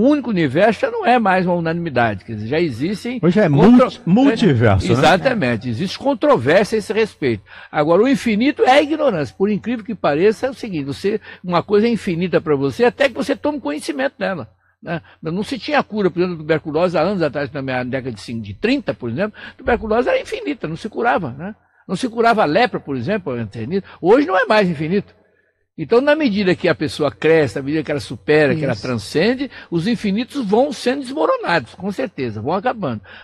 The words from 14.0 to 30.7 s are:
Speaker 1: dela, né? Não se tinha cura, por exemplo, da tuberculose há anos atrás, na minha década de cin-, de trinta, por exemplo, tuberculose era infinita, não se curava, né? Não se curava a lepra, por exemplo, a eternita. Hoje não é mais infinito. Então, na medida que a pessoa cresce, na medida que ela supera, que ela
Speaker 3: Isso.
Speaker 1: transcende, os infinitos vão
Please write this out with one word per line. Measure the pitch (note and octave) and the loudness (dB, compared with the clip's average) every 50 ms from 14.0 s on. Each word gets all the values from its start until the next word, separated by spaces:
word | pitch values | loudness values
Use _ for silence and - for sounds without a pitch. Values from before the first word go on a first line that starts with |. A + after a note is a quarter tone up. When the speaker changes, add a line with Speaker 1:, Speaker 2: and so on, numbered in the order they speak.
| C4 C#4+ _ _ | -4 -6 _ _
Speaker 1:
dela, | F#3+ F#3 F#3+ D3+ A2 - _ _ _ _ _ _ - | -6 -4 -4 -6 -10 -14 _ _ _ _ _ _ -10
né? | - E3+ D#3 - - - _ - | -8 -8 -8 -8 -12 -20 _ -8
Não | D#3+ E3+ G3 | -6 -6 -6
se | G#3+ - C#4 G3+ | -6 -6 -8 -8
tinha | - - D4 C4 | -6 -2 0 -2
cura, | - _ G#3 G#3+ G3 F3 | -2 _ -4 0 0 0
por | - E3+ | 0 0
exemplo, | F3+ F#3 F3 | -2 -2 -2
da | D#3 D#3 | -8 -2
tuberculose | D3+ D#3+ D3+ - D#3+ C#3+ D#3 F3+ F#3 E3 | -2 -2 -2 0 -2 0 0 0 2 2
há | E3+ | 0
anos | D#3 F#3+ G#3 F3+ D#3+ | 0 0 0 0 -2
atrás, | C#3+ A#2 D3 C#3+ A#2 | -2 -2 -4 -6 -6
na | C#3+ C#3+ C3+ | -6 -8 -6
minha | C3+ B2+ B2+ B2+ | -4 -4 -4 -4
década | B2 C3 C3 B2 C3+ | -4 -6 -6 -6 -6
de | A2+ - | -10 -10
cin-, | - - A#2 A2+ | -10 -10 -10 -10
de | G#2+ G2+ G2 | -8 -10 -12
trinta, | - - A#3 C4+ C#4+ - - A2+ | -4 -2 0 0 0 -2 -6 -8
por | - B2 A#2 | -6 -6 -6
exemplo, | A2+ D3+ G3+ G#3+ - - - - - _ | -4 -4 -4 -4 -6 -12 -20 -20 -20 _
tuberculose | C4 C4 A#3+ G#3 G#3+ G#3+ G#3+ A#3+ B3+ - | -2 -2 -2 -2 0 -2 0 0 0 0
era | C5 C5 | 0 -2
infinita, | - - - C5 A4 E4+ C#4+ - - D#3 | -2 -4 -10 -8 -6 -8 -8 -6 -6 -8
não | E3 - | -8 -8
se | - G#3+ | -10 -10
curava, | - - A#3 A#3+ C#4 A#3 E3+ A#2+ | -6 -2 0 0 0 0 -2 -6
né? | B2+ C#3 E3 G3+ G#3+ _ _ _ _ _ _ - | -10 -10 -12 -12 -12 _ _ _ _ _ _ -8
Não | F#3+ | -6
se | - - A#3 | -4 -4 -6
curava | A3 A#3 A3+ A#3 A3+ A3 F#3+ | -2 2 2 2 4 4 2
a | |
lepra, | D3 D3+ G#3 B3 G#3 - D#3+ | 2 2 2 2 2 0 -6
por | - D#3 C#3 | -8 -6 -6
exemplo, | B2+ A2+ D#3+ G#3 G#3 - D3 B2 | -6 -4 -4 -4 -4 -4 -6 -6
a | A#2+ | -6
eternita. | A2+ G2+ - A2+ A2+ B2+ F#3 G3 - - - - | -8 -8 -8 -10 -8 -4 -4 -6 -6 -6 -16 -4
Hoje | D3+ F3 A3 D4+ C#4+ E4+ | 4 4 4 4 4 2
não | F#4+ F#4+ | 0 0
é | B4+ | 2
mais | G4+ A3 G#3+ G3+ F3 | 2 2 2 2 0
infinito. | E3 C3+ D#3+ D3+ F#3+ G3+ - - _ _ _ _ _ _ _ _ _ _ _ _ _ - | -2 -4 -4 -2 -2 -2 -2 -4 _ _ _ _ _ _ _ _ _ _ _ _ _ -12
Então, | D#3+ - A#3 A#3+ | -4 2 2 2
na | C#4 D4 D4 | 4 4 2
medida | D#4+ D4+ A#3 F#3+ G#3 G3+ F3+ F3 | 2 2 0 0 0 2 0 0
que | - - E3+ | 0 0 -2
a | D3+ | 0
pessoa | - D#3+ C#3 - - D3+ C3+ | 0 -4 -6 -4 -2 -2 -2
cresce, | - - - D#3 E3 D#3+ D3 A#2+ - D3 | -2 0 2 4 4 4 4 2 -2 -6
na | |
medida | C3+ C#3 D3+ D#3+ D3 | -6 -4 -4 -4 -4
que | - | -4
ela | D3+ C#3 | -6 -6
supera, | - - C3+ - _ - D3+ D#3 D3+ C3+ B2+ | -6 -8 -14 -12 _ 2 4 4 4 4 2
que | D#3 D3 | 0 -2
ela | C3 A#2 | -2 -4
Speaker 3:
Isso. | G2+ | -4
Speaker 1:
transcende, | - B2+ B2 A2 - - - C#3+ F3+ A3+ C4+ B3 C#4 A#3 - - - - | -4 -4 -4 -4 -6 -4 -2 0 2 2 0 -2 -4 -8 -10 -16 -12 -6
os | E3+ E3+ D#3+ | -4 -2 -2
infinitos | A3+ A#3+ - - G3+ F#3+ A3 B3+ - - C#4+ A#3 | -2 -2 -2 -2 -2 -2 -2 -4 -4 -6 -6 -2
vão | F#3 G#3 A#3+ C#4 D4+ | 0 2 2 2 0